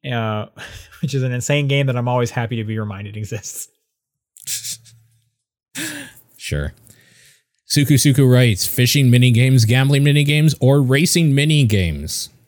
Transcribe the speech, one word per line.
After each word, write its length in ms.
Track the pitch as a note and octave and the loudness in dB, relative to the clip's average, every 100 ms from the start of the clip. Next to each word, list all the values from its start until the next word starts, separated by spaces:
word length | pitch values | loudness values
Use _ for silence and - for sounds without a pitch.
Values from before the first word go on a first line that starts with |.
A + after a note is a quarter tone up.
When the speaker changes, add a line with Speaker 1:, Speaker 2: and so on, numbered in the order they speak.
| C#3 | -6
Speaker 1:
uh, 340 | A#2+ A2 G#2+ - - - | -6 -4 -6 -8 -16 -20
<laughs> 280 | - - - | -20 -20 -10
which 120 | D3 | -6
is 80 | C3+ | -4
an 80 | B2+ | -4
insane 380 | B2 - D3 C#3+ | -6 -4 -2 0
game 180 | C#3 C#3 | -2 -2
that 100 | B2 | -2
I'm 120 | A#2+ | -2
always 220 | B2 A#2 | -2 -2
happy 240 | - A#2 A#2 | -4 -6 -6
to 80 | |
be 160 | G#2+ A2 | -6 -6
reminded 360 | G#2+ F#2+ G2+ G#2+ | -8 -10 -14 -12
exists. 520 | G#2+ A2 - - - _ _ _ _ _ _ _ - | -10 -12 -14 -16 -18 _ _ _ _ _ _ _ -12
Speaker 2:
<laughs> 320 | - - - _ _ _ _ _ _ _ _ _ - D#4 D4 C4+ - _ _ | -12 -10 -14 _ _ _ _ _ _ _ _ _ -14 -12 -12 -18 -20 _ _
Sure. 380 | - D2 C#2+ - _ - _ _ _ _ _ _ _ | -8 -6 -6 -12 _ -20 _ _ _ _ _ _ _
Suku 260 | - D3 | -2 2
Suku 360 | C#3+ D3+ C3+ C3+ | 2 4 4 4
writes, 320 | B2 B2 G2 | 6 4 0
"Fishing 440 | - - B2 D3 C3 | -4 -2 0 2 4
minigames, 560 | A#2+ B2+ A#2 C3 C3 A2 | 4 4 4 4 4 4
gambling 380 | B2+ C3+ C#3 | 2 2 2
minigames, 500 | C#3+ C#3+ C#3+ D3+ D#3 C3+ | 2 2 2 2 2 2
or 200 | C3 C#3+ | 2 2
racing 520 | B2+ C3+ E3 F3 D#3+ | 2 2 2 2 2
minigames?" 960 | C#3 D3 D3+ B2+ G#2 F2 D2 D#2 - - _ | 2 2 2 2 2 0 -4 -8 -10 -12 _